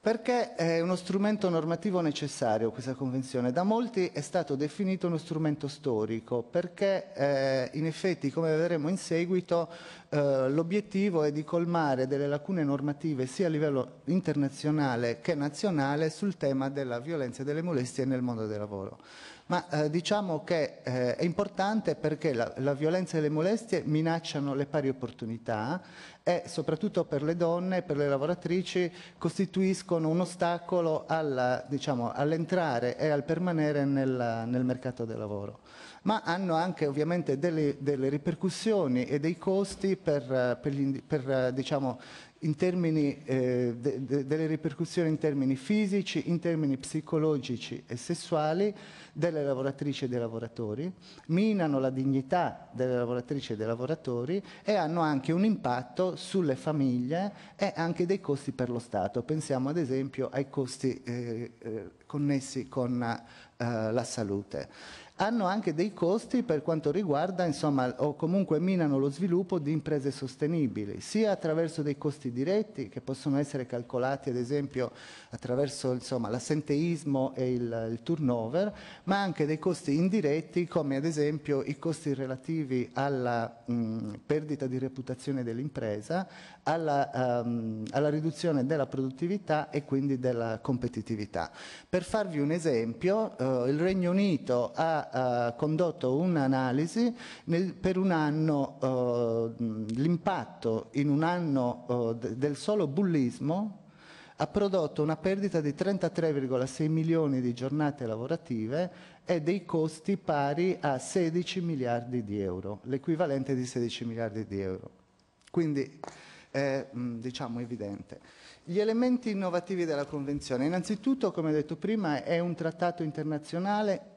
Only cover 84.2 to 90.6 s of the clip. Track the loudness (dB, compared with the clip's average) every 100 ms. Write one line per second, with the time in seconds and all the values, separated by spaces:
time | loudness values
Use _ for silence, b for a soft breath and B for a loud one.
84.2 | -2 -2 0 -4 -4 -2 -4 -6 -8 -8
85.2 | -4 -4 -4 -4 -6 -4 -4 -4 -4 -4
86.2 | -4 B B B -2 0 2 2 0 0
87.2 | 0 0 0 -2 -4 -6 -4 0 2 2
88.2 | -2 -2 0 2 2 0 0 0 -4 -2
89.2 | -2 -2 0 0 0 -4 0 0 2 2
90.2 | 2 0 0 -2